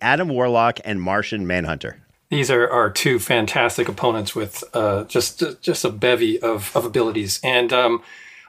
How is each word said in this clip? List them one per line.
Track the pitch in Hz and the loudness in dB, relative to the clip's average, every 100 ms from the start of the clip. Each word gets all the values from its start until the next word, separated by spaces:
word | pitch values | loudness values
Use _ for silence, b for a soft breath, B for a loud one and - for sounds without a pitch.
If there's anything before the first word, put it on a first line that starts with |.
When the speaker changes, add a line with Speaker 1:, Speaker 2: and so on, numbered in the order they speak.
Speaker 1:
Adam | 113 147 180 | 0 0 0
Warlock | 127 123 117 117 - | 0 2 4 2 0
and | - 98 | -4 -4
Martian | 90 101 104 107 90 | -2 -2 -2 -4 -2
Manhunter. | 90 80 76 57 - _ _ _ | 0 -2 -4 -8 -14 _ _ _
Speaker 2:
These | 147 131 | -2 2
are, | 123 120 | 4 4
are | 120 104 | 2 2
two | - 147 120 | 0 0 0
fantastic | - 120 107 139 117 - 123 | 2 0 2 2 2 0 -2
opponents | 104 123 110 101 117 | 0 0 0 -4 -6
with, | 101 - - | -6 -10 -6
uh, | 120 107 101 | -2 0 -2
just, | 107 123 - - 160 - | -2 -2 -2 -2 -6 -2
just | - 156 | -4 -2
a | 131 | -4
bevy | 104 123 123 113 113 | 0 0 2 2 0
of, | 117 107 101 127 | -2 -4 -4 -2
of | |
abilities. | 120 123 113 107 98 - | 0 0 0 0 -4 -4
And, | 131 123 120 | 0 2 2
um, | 123 120 117 B B B B | 2 2 0 B B B B